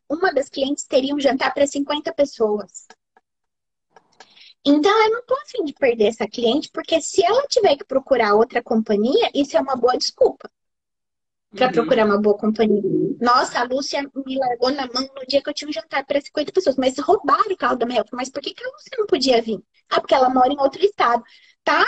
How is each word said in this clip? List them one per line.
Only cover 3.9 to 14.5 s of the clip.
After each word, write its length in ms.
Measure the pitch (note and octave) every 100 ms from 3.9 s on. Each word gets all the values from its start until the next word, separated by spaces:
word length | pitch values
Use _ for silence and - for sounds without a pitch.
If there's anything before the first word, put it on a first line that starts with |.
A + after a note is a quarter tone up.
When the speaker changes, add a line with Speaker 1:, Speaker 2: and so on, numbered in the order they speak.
| - _ _ - _ - _ -
Speaker 1:
Então, 380 | D4 G4 A4 A4
eu 60 |
não 140 | A#4 -
tô 80 |
a 120 | C5+ D5
fim 180 | B4+ D#4
de 80 |
perder 320 | - C4 A#3 G#3
essa 220 | A3 G#3+
cliente, 420 | - A#3 C4+ -
porque 300 | - D#4+ D#4+
se 240 | - - F4
ela 200 | A#4 C#5+
tiver 280 | - G4+ C#4+
que 80 |
procurar 520 | - C4 - B3+ G#3+ G#3
outra 280 | A#3 B3
companhia, 680 | - A3+ A3 G3+ A3 F#4 G4+ C4
isso 220 | C#4 D#4+
é 20 |
uma 160 | C4+ C4
boa 220 | A#3+ C#4
desculpa 520 | - - B4 - - _ _ _ _ _ _ _ _ _ _ G3
pra 120 | B3+
Speaker 2:
Uhum. 40 |
Speaker 1:
procurar 340 | A#3+ A3+ A#3 A3
uma 140 | G3+
boa 160 | G#3 G3+
companhia. 460 | G#3+ A3 A3 G#3 G3 D#3+ - -
"Nossa, 380 | A#3+ B3+ F4 -
a 40 |
Lúcia 380 | B3 C4 C#4 D4 C#4+ C4 C4+
me 120 | C4
largou 320 | B3+